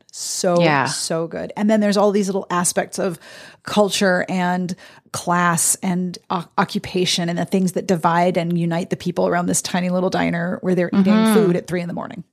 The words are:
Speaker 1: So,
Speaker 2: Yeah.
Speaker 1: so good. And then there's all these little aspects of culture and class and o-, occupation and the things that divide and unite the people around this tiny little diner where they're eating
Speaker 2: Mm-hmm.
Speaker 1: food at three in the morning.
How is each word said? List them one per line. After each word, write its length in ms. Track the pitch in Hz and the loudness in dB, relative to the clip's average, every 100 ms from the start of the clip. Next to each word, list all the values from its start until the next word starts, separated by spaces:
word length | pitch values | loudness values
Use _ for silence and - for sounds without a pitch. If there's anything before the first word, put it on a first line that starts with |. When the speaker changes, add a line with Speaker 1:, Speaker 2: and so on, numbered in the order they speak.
| _ | _
Speaker 1:
So, 480 | - - - 185 175 | -12 -8 -4 0 4
Speaker 2:
Yeah. 240 | 170 143 | 4 4
Speaker 1:
so 420 | 131 - - 165 165 | 2 -2 -4 -4 -4
good. 260 | - - - | -8 -10 -2
And 120 | 214 | 2
then 100 | 220 | 4
there's 160 | 208 202 | 4 4
all 160 | 208 | 4
these 160 | 202 196 | 2 0
little 180 | 190 - | -2 -2
aspects 480 | 175 175 - - - | -2 0 -2 -4 -4
of 200 | 202 170 - - - - | -6 -6 -14 -20 -20 -18
culture 640 | - 208 202 - 196 180 - | -2 0 2 2 2 2 0
and 480 | 185 180 180 175 185 - - _ | -2 0 0 -4 -8 -14 -20 _
class 640 | - - 175 175 165 - - | -8 -2 0 2 2 0 -2
and 340 | 190 180 180 170 - | -2 -2 -4 -6 -6
o-, 180 | 185 - - | -6 -4 -2
occupation 680 | 185 202 - 185 175 - 170 | -2 -4 -4 -2 0 0 -2
and 80 | 175 | -2
the 60 | 170 | 0
things 260 | 190 185 | 0 0
that 140 | 175 - | 0 0
divide 480 | 175 170 170 180 175 | 2 2 4 2 0
and 200 | 170 175 | -2 0
unite 340 | 170 165 190 | 0 -2 -4
the 60 | 175 | -6
people 300 | 180 175 185 | -4 0 0
around 200 | 175 175 | 0 0
this 160 | 175 | -2
tiny 260 | - 180 180 | -2 -2 -2
little 220 | 180 185 | 0 0
diner 480 | - 170 170 175 - | 0 0 -2 -4 -4
where 140 | 185 185 | -2 0
they're 140 | 175 | 2
eating 220 | 196 190 | 2 4
Speaker 2:
Mm-hmm. 200 | 214 220 | 4 4
Speaker 1:
food 220 | 214 196 175 | 4 4 2
at 100 | - | -2
three 140 | 180 | -6
in 80 | 175 | -4
the 60 | |
morning. 280 | - - - - | -8 -10 -12 -18